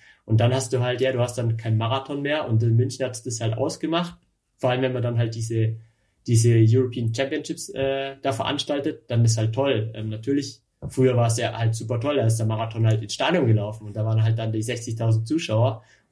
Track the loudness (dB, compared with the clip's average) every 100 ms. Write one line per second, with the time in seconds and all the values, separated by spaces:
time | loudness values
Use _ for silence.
0 | -20 _ 0 4 4 2 0 0 0 0
1 | 0 0 -2 -2 -2 -2 0 0 2 -2
2 | -4 -4 -2 -2 0 2 4 4 2 -2
3 | -6 -6 -8 -4 -2 -2 -2 -4 -2 -2
4 | -2 -8 _ _ _ _ -2 0 0 0
5 | -2 0 0 -2 -4 0 0 -2 -12 _
6 | _ _ 2 4 6 6 6 6 2 -2
7 | -4 -2 -2 -4 -6 -10 -8 -4 -2 -2
8 | -6 -6 -4 -2 -2 -4 -2 -2 -4 -6
9 | -2 2 4 2 0 0 0 0 -2 -6
10 | -8 -6 -2 -2 -4 -12 _ -14 -8 2
11 | 2 4 2 0 -2 -2 -2 -2 -4 -4
12 | 0 0 2 2 0 -2 -4 0 2 2
13 | -2 -4 0 2 4 2 0 -8 -10 -4
14 | -2 2 2 0 -2 -4 -4 -6 -6 -2
15 | 0 0 0 -2 0 2 2 0 _ _
16 | _